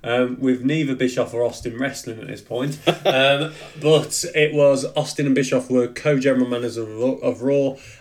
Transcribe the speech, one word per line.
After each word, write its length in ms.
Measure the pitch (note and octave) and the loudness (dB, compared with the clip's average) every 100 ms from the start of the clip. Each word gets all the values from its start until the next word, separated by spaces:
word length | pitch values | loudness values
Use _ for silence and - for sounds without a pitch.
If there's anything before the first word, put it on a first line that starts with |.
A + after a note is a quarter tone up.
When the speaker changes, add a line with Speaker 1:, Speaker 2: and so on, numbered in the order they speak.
| A#2 | -2
Speaker 1:
Um, 320 | B2 B2+ B2 | 0 0 0
with 220 | C3 B2+ B2+ | 0 0 0
neither 300 | D#3 C#3 B2+ | 0 -2 0
Bischoff 380 | B2+ B2+ A#2 | -2 0 -2
or 100 | A#2 A#2+ | 0 -2
Austin 320 | - B2 A2+ | -2 -10 -6
wrestling 420 | C3+ - - A2 | -6 -6 -12 -12
at 80 | - | -12
this 140 | - | -14
point. 360 | - A#2 C#3+ D3+ | -8 -4 -4 -2
Speaker 2:
<laughs> 40 | - D#3+ - | -2 0 2
Speaker 1:
Um, 480 | C3+ C3+ C#3+ D#3 - - D#3 | 4 4 2 0 -8 -18 -4
but 440 | D3 D#3 - - F3 D#3+ | 4 4 2 -6 -4 0
it 160 | D3+ | 2
was 300 | D3 C#3+ C3+ B2 - | 4 4 4 0 -4
Austin 300 | D3 - C#3 | -4 -2 2
and 80 | C3+ | 2
Bischoff 340 | C3 C3 B2+ | 2 0 2
were 180 | B2+ A#2+ | 0 0
co-general 600 | - D3+ C#3+ C3+ B2+ B2 | -2 0 2 2 2 0
managers 300 | B2 A#2+ A2+ | -2 -4 -6
of 120 | A2 A2 | -8 -2
Raw, 140 | B2+ C3+ | -2 0
of 200 | B2+ B2+ | -2 -2
Raw, 320 | B2+ C#3+ C#3 C3 - - | 0 2 0 -4 -16 -20